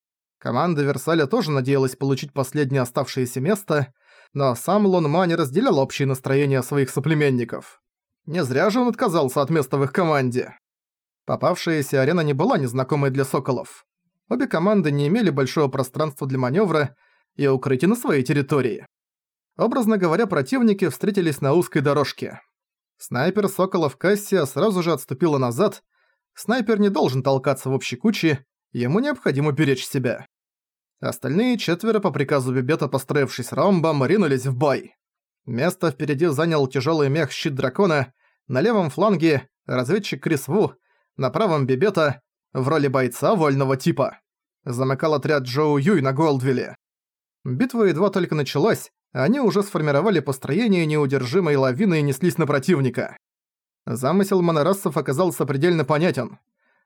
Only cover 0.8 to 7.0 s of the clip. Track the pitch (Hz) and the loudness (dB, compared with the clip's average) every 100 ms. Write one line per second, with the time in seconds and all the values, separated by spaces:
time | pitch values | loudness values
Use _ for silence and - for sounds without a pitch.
0.8 | 139 135 156 165 143 240 156 139 131 139 | 0 -2 0 0 2 0 0 -2 0 0
1.8 | 135 - 139 135 147 - 127 151 139 135 | 0 -2 -2 -2 -4 -6 -4 -2 0 0
2.8 | 123 - 131 - 127 131 135 208 - 151 | -2 -4 -4 -4 -4 -2 -2 -2 -2 -2
3.8 | 135 _ _ _ _ 139 139 117 - 202 | -2 _ _ _ _ -2 -2 -2 0 2
4.8 | 196 185 156 160 185 165 147 147 269 151 | 4 2 2 2 2 0 0 0 2 2
5.8 | 131 - 135 131 - 135 143 135 120 143 | 0 0 -2 -2 0 0 2 0 0 0
6.8 | 135 - | 0 -2